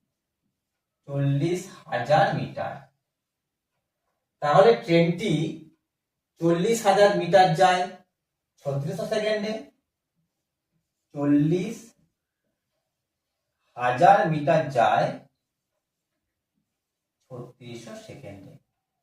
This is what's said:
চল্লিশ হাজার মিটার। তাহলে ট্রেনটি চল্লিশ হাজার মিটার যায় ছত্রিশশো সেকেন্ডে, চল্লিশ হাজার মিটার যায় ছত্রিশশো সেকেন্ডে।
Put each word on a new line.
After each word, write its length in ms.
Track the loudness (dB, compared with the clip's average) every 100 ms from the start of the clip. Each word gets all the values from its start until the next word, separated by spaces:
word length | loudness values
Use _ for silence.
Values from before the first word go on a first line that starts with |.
| _ _ _ _ _ _ _ _ _ _ -10
চল্লিশ 520 | -4 -2 0 -2 -4 -8 -18 -10
হাজার 380 | -8 0 2 2 -2
মিটার। 360 | -8 -10 -12 -12 -20 _ _ _ _ _ _ _ _ _ _ _ _ _ _ _
তাহলে 280 | 2 6 6 4
ট্রেনটি 480 | 2 2 2 0 -2 -2 -4 -8 -18 _ _ _ _ _ _ -4
চল্লিশ 380 | -2 0 0 0 2
হাজার 240 | 4 4 2
মিটার 280 | 2 4 4 4
যায় 220 | 2 2 -4 -10 _ _ _ _ _ _
ছত্রিশশো 440 | -8 -6 -6 -8 -6
সেকেন্ডে, 400 | -4 -2 -2 -4 -8 -12 _ _ _ _ _ _ _ _ _ _ _ _ _ _
চল্লিশ 640 | -6 0 2 2 0 -4 -12 -18 _ _ _ _ _ _ _ _ _ _ _ _ _ _ _ _ _ _ -6
হাজার 420 | -4 2 4 4 2
মিটার 300 | -2 0 0 0 0
যায় 300 | 0 0 -2 -6 -16 _ _ _ _ _ _ _ _ _ _ _ _ _ _ _ _ _ _ _ _
ছত্রিশশো 680 | -20 -20 -20 -20 -18 -18 -20 -20
সেকেন্ডে। 460 | -20 -20 -20 -20 -20 _ _ _ _